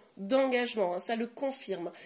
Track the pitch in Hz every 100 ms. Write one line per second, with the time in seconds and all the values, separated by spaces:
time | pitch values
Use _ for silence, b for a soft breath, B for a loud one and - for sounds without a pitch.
0 | - - 196 262 269 247 240 226 180 175
1 | - 226 233 - 269 262 - 185 170 B